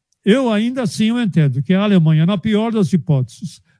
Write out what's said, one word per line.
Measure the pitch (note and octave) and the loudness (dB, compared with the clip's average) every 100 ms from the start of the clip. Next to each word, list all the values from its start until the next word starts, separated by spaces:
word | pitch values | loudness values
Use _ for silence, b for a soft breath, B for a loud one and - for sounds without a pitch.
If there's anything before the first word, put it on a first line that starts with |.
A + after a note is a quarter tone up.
| _ _ | _ _
eu | - A#3+ B3+ | 0 2 2
ainda | G#3 A#3 C4 | -2 -2 -4
assim | A3+ - G#3+ | -4 -2 -2
eu | A#3+ | 0
entendo | A#3 D#3+ D3 B2 | -2 0 0 0
que | C#3 | -2
a | F#3 | 0
Alemanha, | G#3 F#3+ D#3+ D#3 E3 | 2 2 4 2 2
na | G#3 | 0
pior | G#3+ G#3 A3+ | -2 -2 0
das | A3+ F3 | 0 0
hipóteses, | F#3 - C#3 B2 - F3 - _ _ | 0 0 -2 -2 -8 -14 -16 _ _